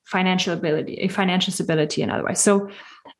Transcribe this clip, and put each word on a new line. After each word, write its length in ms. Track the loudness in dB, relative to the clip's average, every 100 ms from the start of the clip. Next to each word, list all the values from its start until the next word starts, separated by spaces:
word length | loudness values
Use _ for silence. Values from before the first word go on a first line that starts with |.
| -4
financial 480 | 0 2 2 0
ability, 520 | -2 0 -2 -2 -4 -2
financial 440 | 0 2 2 0
stability 480 | -2 0 2 2 0
and 80 | -2
otherwise. 300 | -2 -2 2
So 280 | 4 4 0 -12 -20 -20 -20